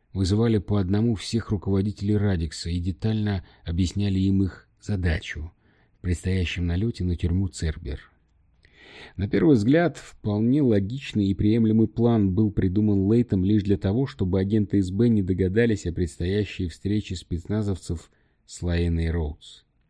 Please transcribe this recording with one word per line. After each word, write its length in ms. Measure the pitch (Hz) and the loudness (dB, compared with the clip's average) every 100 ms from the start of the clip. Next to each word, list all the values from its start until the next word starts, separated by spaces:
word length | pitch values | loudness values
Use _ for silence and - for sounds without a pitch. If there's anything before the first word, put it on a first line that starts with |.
| _ | _
вызывали 440 | 95 90 104 117 107 | -2 0 2 2 2
по 220 | - 104 | 0 -2
одному 360 | 90 104 117 104 | 0 2 0 -2
всех 360 | - 113 - | -4 -4 -2
руководителей 680 | 101 - 98 104 98 101 104 | -4 0 0 0 -2 -2 0
Радикса 540 | 104 90 80 - 85 | 2 0 -4 -6 -6
и 80 | 87 | -4
детально 680 | 87 92 110 110 104 98 - - | -4 -4 -2 -2 -2 -4 -6 -14
объясняли 560 | - 85 90 98 101 92 | -6 -2 -2 0 -2 0
им 220 | 95 95 | 2 2
их 240 | 92 - _ _ | 0 -4 _ _
задачу 720 | - 98 90 78 - - 78 - _ _ _ _ | -8 -2 -2 -2 -4 -12 -12 -16 _ _ _ _
в 20 | |
предстоящем 640 | 90 87 92 92 87 - 87 | -4 -4 -2 -2 -2 -2 -2
налете 380 | 87 113 - | -2 -2 -2
на 120 | 90 85 | -4 -2
тюрьму 320 | 85 90 95 | -2 0 -2
Цербер. 640 | - 80 80 78 71 - _ _ _ _ _ _ _ - - - - | -4 -6 -6 -10 -12 -14 _ _ _ _ _ _ _ -20 -20 -12 -4
На 120 | 101 | 0
первый 280 | 202 175 127 | 4 6 6
взгляд, 420 | 104 156 170 - | 6 4 2 -2
вполне 640 | - - 104 104 117 143 | -16 -8 -4 0 2 2
логичный 680 | 131 104 98 135 - 110 98 | 2 2 0 -6 -6 -2 0
и 60 | |
приемлемый 540 | 98 104 117 110 110 110 | 2 2 2 4 4 2
план 460 | - 117 117 95 | 2 2 4 2
был 180 | 92 110 | 2 0
придуман 600 | 101 95 98 107 101 95 | 0 0 2 2 2 4
Лейтом 320 | 117 120 98 | 2 2 0
лишь 200 | 92 107 | 2 2
для 140 | 95 98 | 2 0
того, 300 | 95 110 135 | 0 0 -2
чтобы 320 | - 92 95 | -2 -2 0
агенты 420 | 98 107 101 101 | 2 0 2 0
С 100 | 92 | 0
Б 180 | 95 120 | 2 2
не 120 | 107 | 4
догадались 640 | 92 92 92 104 120 104 87 | 2 0 0 2 0 0 -4
о 80 | |
предстоящей 760 | 85 87 - 87 101 - - 90 | -4 -4 -4 -2 -2 -4 -6 -8
встрече 480 | - 98 107 - 90 | -6 -4 -4 -4 -10
спецназовцев 960 | - 85 - 107 104 92 - 85 - _ _ _ - | -8 -8 -4 -4 -2 -4 -6 -10 -10 _ _ _ -20
с 160 | - | -8
Лаэной 500 | 87 85 87 82 82 | -2 0 0 0 -2
Роудс. 520 | 85 76 - - - _ _ | -2 -4 -8 -18 -20 _ _